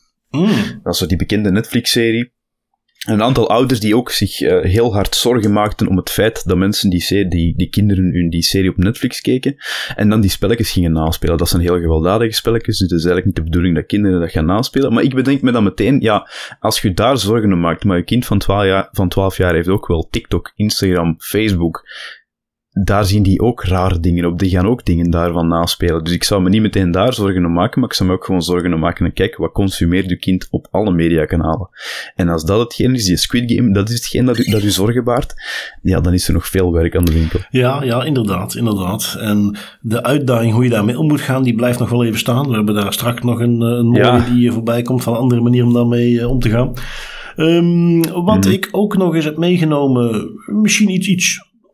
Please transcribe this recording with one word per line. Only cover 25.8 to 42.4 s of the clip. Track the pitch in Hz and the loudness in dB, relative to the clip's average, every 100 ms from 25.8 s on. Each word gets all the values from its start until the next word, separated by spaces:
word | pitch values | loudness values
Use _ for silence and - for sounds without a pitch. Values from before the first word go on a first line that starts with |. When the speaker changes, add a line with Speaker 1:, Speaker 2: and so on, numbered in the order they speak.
| 87 82 | 0 -2
Speaker 2:
Dus | 80 | -2
ik | 87 | -2
zou | - 101 | 0 0
me | 90 | 2
niet | 107 | 2
meteen | 107 98 92 | 2 0 0
daar | 85 113 | 2 0
zorgen | 113 98 92 | 0 -2 0
om | 87 | 0
maken, | 85 98 - | 0 0 0
maar | 123 | -2
ik | |
zou | - 95 | 0 0
me | |
ook | 92 | -2
gewoon | - 92 | -2 -2
zorgen | 80 90 90 | 0 0 0
om | 80 | 0
maken. | 82 85 85 | -2 -2 -2
En | |
kijk, | - 92 - | 0 -2 -2
wat | 82 | -6
consumeert | - 98 - 87 90 92 | -2 -2 0 0 0 0
uw | 87 | -4
kind | - 92 - | -2 -2 -2
op | - - | -8 -4
alle | 90 107 | -2 0
mediakanalen? | 87 82 82 76 87 80 80 92 - - - - | 2 2 2 0 -2 -2 -4 -6 -14 -14 -12 -10
En | - 87 | -4 -2
als | 85 | -2
dat | 80 101 | 0 0
hetgeen | 120 - 123 | 0 -2 0
is, | 127 | 0
die | 95 85 | 0 0
Squid | - 120 120 | 0 -2 0
Game, | 120 120 | 0 2
dat | 98 101 | 2 0
is | |
hetgeen | 117 - - | -4 -4 -2
dat | 127 117 | 0 0
u, | - | 0
dat | 107 | 0
u | 101 | 0
zorgen | 95 101 120 | 0 0 0
baart, | 120 120 - - - - - - | 0 -2 -4 -8 -10 -10 -12 -6
ja, | - 92 | -2 0
dan | 85 | 2
is | 90 - | 0 0
er | |
nog | 85 - | -2 0
veel | 95 90 | 0 0
werk | 85 85 92 | 2 0 2
aan | |
de | 87 | 2
winkel. | 80 80 - - | 2 0 -2 -4
Speaker 1:
Ja, | 131 123 139 | 0 0 0
ja, | 127 120 | -2 -2
inderdaad, | 156 135 104 90 - | -2 -2 -2 -4 -6
inderdaad. | - 117 104 90 104 - 98 | -4 -2 -2 -2 -4 -6 -6
En | 107 104 101 101 - - | -2 0 0 -2 -12 -12
de | 117 110 | -6 -4
uitdaging | 120 143 123 120 117 | 0 -2 0 0 2
hoe | 110 | 2
je | 123 | 2
daarmee | 113 104 - | 2 0 0
om | 151 | 0
moet | 147 | 0
gaan, | - 131 | -2 0
die | 127 | 0
blijft | 113 123 120 | 0 0 0
nog | 107 | 0
wel | 120 | 0
even | 120 107 | 0 -2
staan. | - - | -2 0